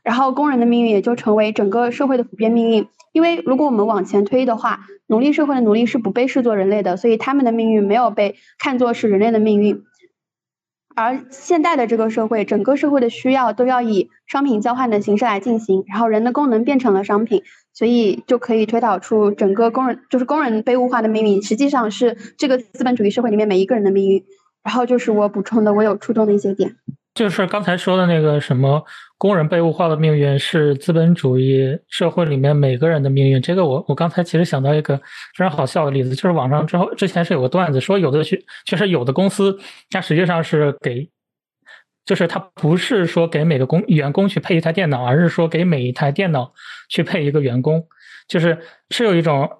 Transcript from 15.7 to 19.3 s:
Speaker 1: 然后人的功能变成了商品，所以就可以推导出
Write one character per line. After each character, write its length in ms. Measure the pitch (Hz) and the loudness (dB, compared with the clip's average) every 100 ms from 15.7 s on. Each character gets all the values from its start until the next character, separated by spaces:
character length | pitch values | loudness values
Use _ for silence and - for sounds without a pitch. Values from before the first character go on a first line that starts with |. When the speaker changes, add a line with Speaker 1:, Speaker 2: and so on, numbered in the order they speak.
| 190 196 | -2 -2
Speaker 1:
然 100 | 202 | -2
后 100 | 233 | 0
人 160 | 214 | 0
的 100 | 240 | 0
功 160 | 294 285 | 0 0
能 160 | 220 240 | 0 2
变 120 | 269 | 0
成 160 | 247 | 2
了 120 | 190 202 | 0 0
商 180 | 208 | -2
品， 180 | 226 196 - _ _ | 0 -2 -4 _ _
所 140 | - 220 | -2 2
以 340 | 240 208 - - | 2 2 -2 -2
就 100 | 247 | -2
可 160 | - | 0
以 120 | 226 214 | 0 0
推 160 | 233 | 0
导 180 | 233 185 | 0 -2
出 320 | - 220 208 | -2 0 0